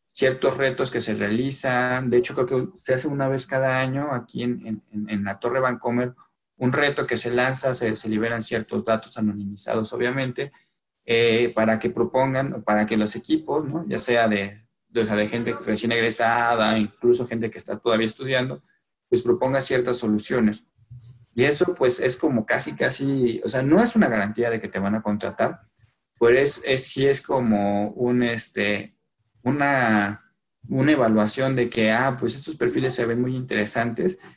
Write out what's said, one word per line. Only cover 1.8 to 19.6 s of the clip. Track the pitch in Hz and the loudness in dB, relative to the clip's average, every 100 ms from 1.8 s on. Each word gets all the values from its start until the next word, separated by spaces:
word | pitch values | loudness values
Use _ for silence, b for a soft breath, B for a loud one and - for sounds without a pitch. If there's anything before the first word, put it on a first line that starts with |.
| 127 127 127 | 0 -2 2
De | 123 | 2
hecho, | 123 | 2
creo | 135 123 | 0 0
que | 131 127 - | 0 -2 -6
se | - | -2
hace | 127 151 | -2 0
una | 143 135 | -2 0
vez | 135 - | -2 -2
cada | 135 135 131 | -2 0 0
año | 131 135 147 | 0 -2 -4
aquí | 123 - - | -4 -6 -6
en, | 120 123 | -4 -4
en, | - 107 - | -6 -8 -8
en, | 107 104 | -8 -4
en | 104 | -4
la | 101 101 | -4 -4
Torre | 120 131 | -2 0
Vancomer, | 127 120 123 120 127 b b _ _ - | 0 -2 -2 -2 -2 b b _ _ -4
un | 127 | -2
reto | 147 143 143 | 2 0 0
que | 131 113 | -2 -2
se | 120 | 0
lanza, | 120 127 131 135 | 0 0 0 -2
se, | 123 113 107 | -2 -2 -2
se | 110 | -2
liberan | 107 113 117 | -2 -2 -4
ciertos | 110 117 110 110 | -4 -4 -4 -4
datos | 110 110 - - | 0 -2 -2 -4
anonimizados, | 107 101 101 101 - 110 107 | -2 -2 -6 -8 -4 -2 -2
obviamente, | 120 123 135 127 123 139 b b b _ _ | -2 -2 -2 -4 -6 -8 b b b _ _
eh, | - 117 117 113 120 | -2 2 4 4 2
para | 110 110 110 | 2 2 2
que | 120 | 0
propongan, | 117 117 131 135 131 135 113 | -2 0 2 0 0 -2 -4
para | 107 107 107 | 0 2 2
que | 113 | 0
los | 107 113 | 0 -4
equipos, | - 156 - 147 | -2 -2 0 -4
¿no? | 143 160 165 | -2 -6 -4
Ya | 120 | -4
sea | - 117 113 | 0 2 2
de, | 104 98 101 _ _ _ | 0 -4 -10 _ _ _
de, | 117 | -2
o | |
sea, | 107 104 | 0 0
de | 107 | 0
gente | 117 117 | -2 -4
recién | 117 - 107 117 | -4 -2 -2 0
egresada, | 117 113 110 113 117 117 117 107 110 | 0 0 2 2 2 2 2 2 2
incluso | 107 - 120 120 123 | 0 0 2 2 0
gente | 113 113 | -4 -4
que | - | -6
está | - 107 | -10 -4
todavía | 117 110 113 | 0 2 0
estudiando, | - 135 131 127 - _ _ _ _ _ | -2 -2 0 -2 -6 _ _ _ _ _
pues | 120 | -4
proponga | 120 123 131 135 | 0 0 0 0